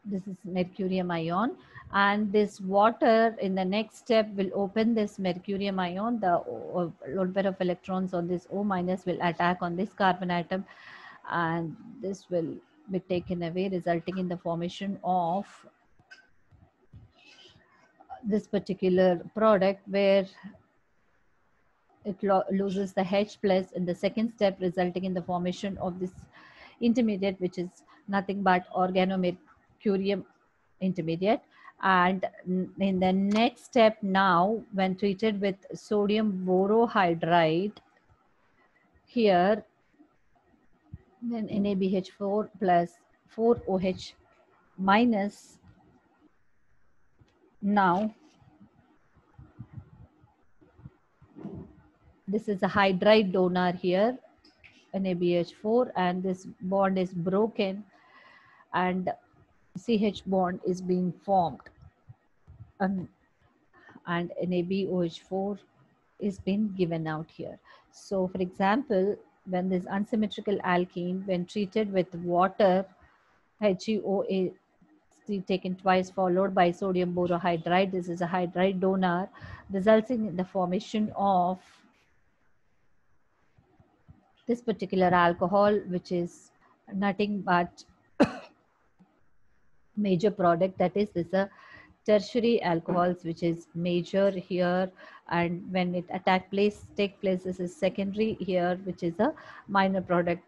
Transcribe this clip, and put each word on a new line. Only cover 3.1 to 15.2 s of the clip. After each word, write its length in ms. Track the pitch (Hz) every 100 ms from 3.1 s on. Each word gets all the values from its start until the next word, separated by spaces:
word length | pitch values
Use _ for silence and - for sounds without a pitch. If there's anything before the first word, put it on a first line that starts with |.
| 226 226 220
in 140 | 196
the 100 | 190
next 340 | 185 202 214 -
step 300 | - 220 214
will 160 | 202 196
open 400 | - 196 220 220
this 240 | 220 208 -
mercurium 600 | 185 180 - 196 202 190
ion. 400 | 180 180 226 233
The 180 | 190 170
o-, 320 | - 110 123 143
o-, 120 | 170 - -
load 260 | 170 185
pair 120 | 190 190
of 140 | 185
electrons 540 | 180 180 - 185 185
on 140 | 175 170
this 180 | 175 -
O 140 | 190
minus 400 | 208 185 180 185 185
will 120 | 165
attack 380 | 175 165 175 180
on 160 | 175 175
this 160 | 190
carbon 380 | - 190 180 180
atom. 340 | 175 165 190 190 - - - - - -
And 460 | 170 165 170 165 151 - -
this 300 | 190 196 -
will 240 | 175 160 - _ _ -
be 100 | 185
taken 420 | - 180 - 180
away, 260 | 170 180 190
resulting 500 | 185 175 170 180 185
in 100 | 180
the 80 | 175
formation 600 | 175 170 175 - 196 190
of 440 | 180 185